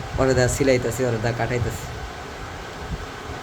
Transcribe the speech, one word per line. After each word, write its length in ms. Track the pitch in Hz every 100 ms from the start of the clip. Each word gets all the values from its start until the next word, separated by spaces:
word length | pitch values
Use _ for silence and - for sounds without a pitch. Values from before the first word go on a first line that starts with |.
| - -
ওরে 160 | 135
দা 140 | 127 123
সিলাইতাছে, 580 | - 135 127 117 113 127
ওরে 120 | 113
দা 100 | 117
কাটাইতাছে। 520 | 113 117 123 107 - - - - - - - - - - - - - - - - -